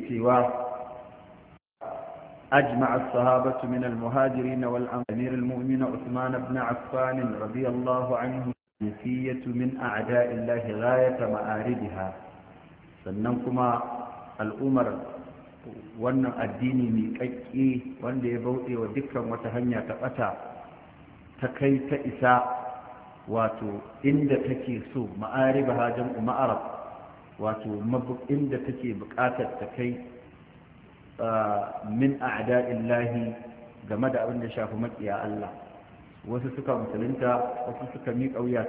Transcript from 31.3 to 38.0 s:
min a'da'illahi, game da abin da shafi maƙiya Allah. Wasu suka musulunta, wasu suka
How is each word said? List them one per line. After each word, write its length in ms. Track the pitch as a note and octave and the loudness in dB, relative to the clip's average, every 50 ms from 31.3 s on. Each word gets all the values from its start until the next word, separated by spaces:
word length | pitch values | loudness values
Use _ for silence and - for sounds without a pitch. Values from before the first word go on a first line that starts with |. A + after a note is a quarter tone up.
| A2+ A2 G#2+ G#2 G#2 G2+ G2+ - - - - G#2+ | 2 2 2 2 2 0 0 -2 -6 -8 -6 -2
min 320 | G#2+ A#2 C3+ C#3 C#3 C#3 | 2 4 4 4 4 2
a'da'illahi, 1160 | C3 B2+ A2 G#2+ A2 A#2+ B2 B2 B2 B2 A#2+ A2+ A2+ A#2 A#2+ A#2+ A#2+ A#2 A#2+ A#2+ A2+ A2 A2 - - - - - - - - - - G2+ | 0 -2 -2 0 2 4 4 4 4 2 0 -2 0 2 2 2 2 2 0 -2 -2 -2 -4 -8 -12 -14 -16 -18 -18 -20 -18 -16 -8 -4
game 220 | G#2+ G#2 B2+ C3 | -2 2 2 2
da 120 | B2+ A#2+ A2+ | 2 2 0
abin 160 | A#2 B2 A#2+ | 0 -2 -2
da 80 | A#2 A2+ | -4 -4
shafi 280 | - B2 A2 G2+ G#2+ | -4 -4 -4 -2 -2
maƙiya 480 | G#2+ A#2 A#2 - - G#2+ G2+ G2 G#2 G#2+ | -4 -4 -4 -4 -6 -4 -4 -2 -2 -2
Allah. 280 | G#2+ G#2+ G#2 G2+ F#2 F2+ - - - - - - - - - - - - - - | -4 -4 -4 -6 -8 -10 -12 -16 -18 -18 -20 -20 -20 -20 -20 -20 -20 -20 -16 -8
Wasu 320 | G#2+ A2+ B2 B2 C3 - | -6 -4 -4 -4 -4 -6
suka 160 | C#3 C3+ C#3+ | -4 -2 0
musulunta, 960 | B2+ A#2 A2 G2+ - G#2+ A#2 B2 C3+ B2+ B2+ B2 B2 B2 - - - - - B2+ | 0 0 -2 -2 -2 -2 -2 -2 0 0 2 2 2 2 2 -2 -2 -4 -6 -6
wasu 240 | A#2 - C3+ B2+ | -6 -8 -8 -10
suka 200 | - - | -10 -8